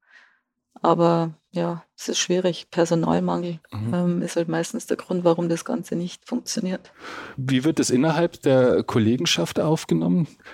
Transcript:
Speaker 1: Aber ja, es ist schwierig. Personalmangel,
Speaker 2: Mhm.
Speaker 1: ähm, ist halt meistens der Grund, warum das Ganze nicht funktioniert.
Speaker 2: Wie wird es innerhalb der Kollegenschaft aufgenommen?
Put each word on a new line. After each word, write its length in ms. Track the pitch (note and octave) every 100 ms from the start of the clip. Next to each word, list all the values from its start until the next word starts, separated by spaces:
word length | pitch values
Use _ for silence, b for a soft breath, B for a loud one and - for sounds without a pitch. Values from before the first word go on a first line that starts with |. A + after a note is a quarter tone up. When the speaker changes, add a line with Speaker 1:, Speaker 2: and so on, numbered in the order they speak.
| b b b b b _ _ -
Speaker 1:
Aber 520 | E3 E3 E3+ E3+ E3 D#3 _
ja, 320 | F3+ E3+ E3+ - -
es 100 | -
ist 100 | -
schwierig. 480 | - F3+ F3+ E3 -
Personalmangel, 880 | - E3+ E3+ E3 E3+ F3+ F3 F3 E3 _
Speaker 2:
Mhm. 220 | G2+ A2
Speaker 1:
ähm, 280 | F3 F3+ F3
ist 140 | F#3 -
halt 100 | E3
meistens 380 | E3 E3+ A#3+ -
der 100 | -
Grund, 280 | - F#3 F3
warum 240 | E3 F3
das 160 | E3 -
Ganze 300 | E3+ F3 E3+
nicht 300 | F3 - -
funktioniert. 640 | B3 - - F#3 F#3 - - B B B B
Speaker 2:
Wie 280 | C3 C3 C#3+
wird 140 | D3+
es 100 | C3+
innerhalb 520 | A#2+ D#3 D#3 E3+ -
der 420 | D3 C3 B2+ F2+
Kollegenschaft 760 | A2 B2+ A2 B2 E3+ - E3+ -
aufgenommen? 680 | D#3+ D#3+ - E3 E3+ F3+ D#3+ B B